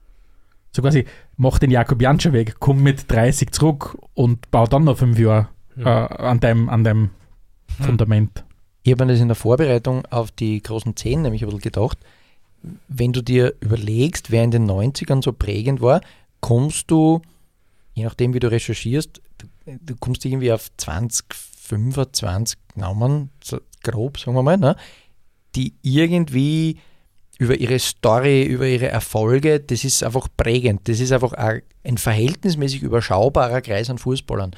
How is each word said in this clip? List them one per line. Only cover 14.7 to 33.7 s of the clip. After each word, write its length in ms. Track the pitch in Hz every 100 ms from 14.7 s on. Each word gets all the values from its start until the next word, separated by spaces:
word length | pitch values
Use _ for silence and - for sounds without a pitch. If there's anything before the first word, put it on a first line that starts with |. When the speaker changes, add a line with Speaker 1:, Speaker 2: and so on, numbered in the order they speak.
| 95 117 135 - 135
Speaker 3:
so 100 | 131
prägend 480 | 113 98 104 120 135
war, 200 | 120 165 - - _ _
kommst 500 | - 120 147 - -
du, 320 | 160 156 165 - _ _ _ _ _ _
je 80 | -
nachdem 320 | 113 - 123
wie 60 | 123
du 100 | 123
recherchierst, 720 | 113 - 110 117 139 156 - - -
du, 80 | - - - 131
du 140 | 165 123
kommst 240 | - 123
irgendwie 260 | 135 131 123
auf 180 | 113 - -
zwanzig, 500 | - 80 117 - - - - - -
fünfundzwanzig 840 | 107 120 135 131 - 90 90 113 - _
Namen, 560 | - 92 104 123 147 139 _
so 140 | - 123 - _
grob, 340 | - 117 131 -
sagen 180 | - 127
wir 60 |
mal, 140 | 135 190
ne, 180 | 147 202 - - _ _ _ _ _
die 180 | 131 131 -
irgendwie 960 | 135 143 165 175 160 131 143 160 160 156 - _ _ _ - -
über 220 | 120 131
ihre 180 | 120 127
Story, 640 | - - 117 113 139 135
über 240 | 139 127 131
ihre 220 | 123 127
Erfolge, 720 | 113 - 110 110 135 156 151
das 240 | 147 120
ist 180 | 135 -
einfach 240 | 123 127 - -
prägend. 520 | 113 123 120 101 -
Das 100 | 110
ist 140 | 127
einfach 220 | 131 123
ein, 280 | - 110 113 - _
ein 120 | - 117
verhältnismäßig 840 | - 110 120 185 202 156 139 135
überschaubarer 800 | 143 117 - 95 123 151 123 127
Kreis 280 | 117